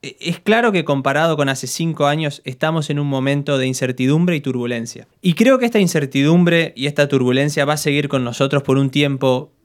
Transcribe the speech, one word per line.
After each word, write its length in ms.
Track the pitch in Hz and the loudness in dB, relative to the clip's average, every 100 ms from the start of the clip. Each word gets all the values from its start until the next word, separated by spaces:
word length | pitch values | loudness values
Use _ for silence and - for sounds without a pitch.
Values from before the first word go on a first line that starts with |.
E-, 160 | - - | -18 -10
es 200 | 170 170 | -8 -4
claro 340 | - 220 240 | 0 2 2
que 100 | 190 | 0
comparado 540 | 151 139 135 143 165 151 | 0 0 0 2 2 0
con 100 | 139 | -2
hace 200 | 131 131 | -2 -6
cinco 400 | - 165 151 143 | -4 -4 0 0
años 340 | 151 151 143 | 0 -4 -6
estamos 460 | - 131 156 165 147 | -12 -6 -2 -2 -2
en 100 | 147 | -4
un 80 | 143 | -2
momento 500 | 135 135 143 143 139 | -2 0 -2 -2 -2
de 100 | 131 | -2
incertidumbre 680 | 127 127 127 127 151 180 160 | -2 -4 -2 0 2 2 -2
y 60 | |
turbulencia. 680 | 139 123 120 120 113 - - _ | -4 -4 -4 -6 -8 -14 -20 _
Y 140 | 185 160 | -2 2
creo 220 | 233 262 | 4 4
que 80 | 233 | 2
esta 140 | 226 | 2
incertidumbre 960 | 175 160 135 139 143 170 175 170 160 - | 2 0 -2 0 4 4 4 2 0 -4
y 120 | 135 | -4
esta 200 | 147 143 | 0 2
turbulencia 560 | 139 123 127 147 147 | 2 2 2 0 0
va 100 | 143 | 0
a 40 | 151 | 0
seguir 320 | 151 143 143 | 0 -2 0
con 160 | 135 120 | -2 -2
nosotros 380 | - 139 143 | -2 0 0
por 140 | 139 135 | 2 2
un 120 | 135 | 2
tiempo 600 | 143 143 135 131 127 156 _ | 2 0 0 0 0 -4 _